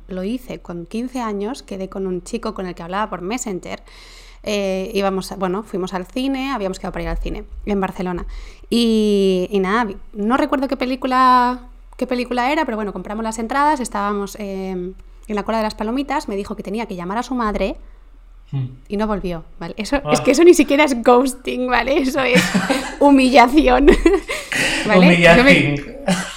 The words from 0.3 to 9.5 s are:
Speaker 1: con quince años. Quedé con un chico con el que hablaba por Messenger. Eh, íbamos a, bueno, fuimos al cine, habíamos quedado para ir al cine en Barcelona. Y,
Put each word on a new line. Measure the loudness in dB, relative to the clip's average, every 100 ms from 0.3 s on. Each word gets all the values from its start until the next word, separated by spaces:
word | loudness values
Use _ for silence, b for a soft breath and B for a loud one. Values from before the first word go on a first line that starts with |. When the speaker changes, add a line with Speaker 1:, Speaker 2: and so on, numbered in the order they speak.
| -8 -10 -16
Speaker 1:
con | -12 -12
quince | -10 -8 -8 -6
años. | -6 -6 -6 -8
Quedé | -12 -10 -10
con | -6 -6
un | -6
chico | -6 -8 -8
con | -8 -10
el |
que | -10
hablaba | -8 -6 -6
por | -6
Messenger. | -6 -6 -6 -8 -10 -14 B B B B B B
Eh, | -4 -2 -2 -4 -4
íbamos | -2 -2 -2 -6
a, | -6
bueno, | -4 -4
fuimos | -6 -6 -6
al | -6
cine, | -8 -6 -4 -4 -4
habíamos | -4 -4 -6
quedado | -8
para | -6
ir | -4
al | -4
cine | -4 -8 -10 -10
en | -4 -2
Barcelona. | -2 -4 -6 -6 -8 B B B B
Y, | 0 2 2 2 2 2 2 0